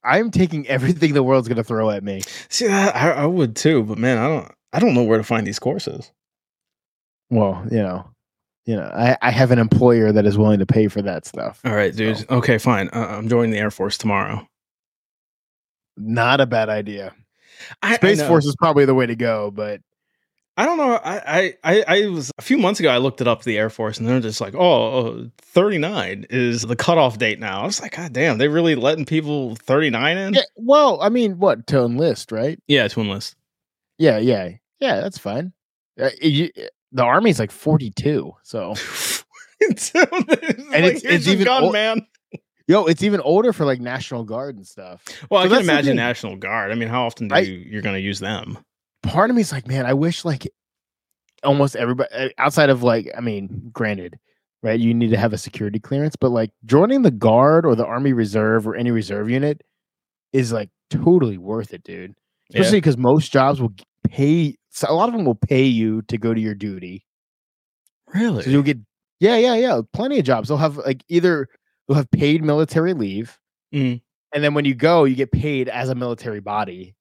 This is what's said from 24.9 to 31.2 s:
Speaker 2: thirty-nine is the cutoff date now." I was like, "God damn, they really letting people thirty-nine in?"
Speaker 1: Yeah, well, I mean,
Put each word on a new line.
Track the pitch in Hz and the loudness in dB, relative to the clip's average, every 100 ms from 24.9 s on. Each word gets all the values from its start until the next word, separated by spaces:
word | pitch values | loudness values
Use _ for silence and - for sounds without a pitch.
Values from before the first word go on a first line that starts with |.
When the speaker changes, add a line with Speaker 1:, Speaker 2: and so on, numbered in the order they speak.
| 131 117 117 120 _ | -2 -4 -8 -14 _
Speaker 2:
thirty-nine | _ 175 202 185 156 202 92 101 - | _ 2 2 0 -4 -4 -6 -8 -6
is | 123 120 117 | -2 0 -2
the | 110 117 | -4 -4
cutoff | - 170 135 110 | 2 4 4 2
date | 113 107 | -4 -2
now." | 107 95 | -6 -6
I | 135 | -6
was | 208 | -8
like, | - - | -10 -12
"God | 170 | -8
damn, | 123 160 110 | -2 -2 2
they | 143 | 0
really | 156 170 | 2 0
letting | 143 123 160 | 0 0 -2
people | 143 160 151 147 127 117 | -2 -4 -2 -6 -6 -10
thirty-nine | - 139 156 120 139 175 | -2 0 0 0 -2 -2
in?" | 196 | 0
Speaker 1:
Yeah, | 208 - - | 0 0 -8
well, | 226 285 285 165 | 2 4 4 2
I | 190 | 0
mean, | 240 | 2